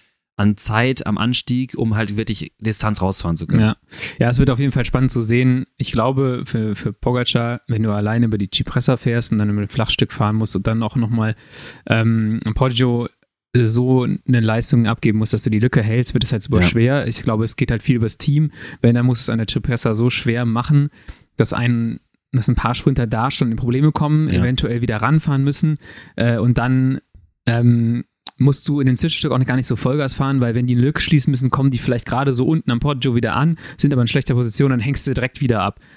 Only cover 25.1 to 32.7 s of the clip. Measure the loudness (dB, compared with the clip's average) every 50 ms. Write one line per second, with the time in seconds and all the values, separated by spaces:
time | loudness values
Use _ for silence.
25.1 | 2 2 2 0 0 2 2 0 0 0 -2 -2 -4 -4 -8 -16 -20 -20 -20 -14
26.1 | -4 -2 0 0 2 2 2 2 2 2 2 2 2 2 2 0 -2 -4 _ _
27.1 | _ -20 _ _ _ _ -4 -2 0 2 4 4 4 4 2 0 -2 -4 -6 _
28.1 | _ _ -12 -10 _ 2 2 2 2 2 0 -2 0 0 2 2 2 2 0 -2
29.1 | -2 -4 -2 0 0 0 0 0 0 -2 0 -2 -2 -2 0 -2 0 0 -2 -4
30.1 | -2 -2 -2 0 0 0 0 0 0 -2 0 0 2 2 2 2 0 -2 0 2
31.1 | 2 2 2 2 0 0 0 0 0 2 0 0 0 0 -2 -2 -2 -2 -4 -4
32.1 | -2 -2 0 0 0 0 0 2 0 0 0 -2